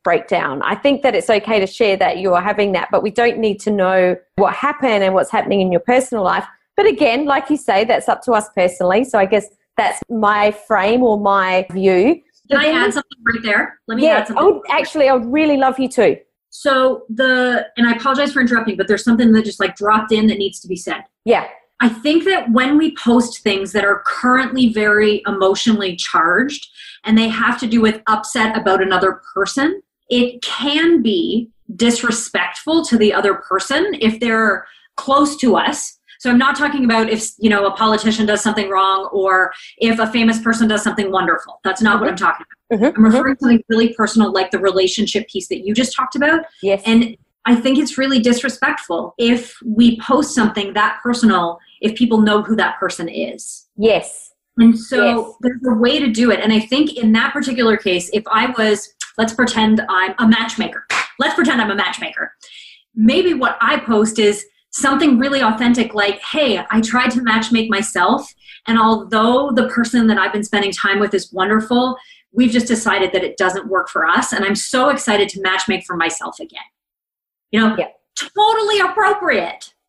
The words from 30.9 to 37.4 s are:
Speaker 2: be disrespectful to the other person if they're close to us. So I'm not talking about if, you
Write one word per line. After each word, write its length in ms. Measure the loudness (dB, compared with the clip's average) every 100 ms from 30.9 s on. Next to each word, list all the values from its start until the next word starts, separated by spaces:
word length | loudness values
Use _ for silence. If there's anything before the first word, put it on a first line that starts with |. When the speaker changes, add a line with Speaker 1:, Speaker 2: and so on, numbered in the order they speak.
| 2
Speaker 2:
be 480 | 2 0 -2 -4 -4 _ -14 -2
disrespectful 1080 | 0 0 -2 -4 -4 -6 -6 -8 -2 0 2
to 120 | 2
the 160 | 2
other 220 | 2 0 -2
person 600 | -2 -4 -2 -2 -2 0
if 200 | -2 0
they're 460 | 0 0 0 -2 -6 -20 _ -10
close 380 | 0 2 2 0
to 180 | 0 2
us. 420 | 0 -4 -10 -16 _ -8
So 100 | 0
I'm 80 | 2
not 200 | 2 0
talking 260 | -2 0
about 260 | 0 2 0
if, 200 | -2 -6
you 120 | -2